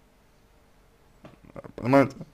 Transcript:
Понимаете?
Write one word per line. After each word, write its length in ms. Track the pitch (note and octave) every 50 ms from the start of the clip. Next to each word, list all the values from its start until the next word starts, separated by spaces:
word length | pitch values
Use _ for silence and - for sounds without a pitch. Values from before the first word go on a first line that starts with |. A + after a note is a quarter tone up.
| _ _ _ _ _ _ _ _ _ _ _ _ _ _ _ _ _ _ _ _ _ _ _ _ - - - _ - - - - - - -
Понимаете? 400 | - - A#2+ C3+ C#3 C3 C3 - - - -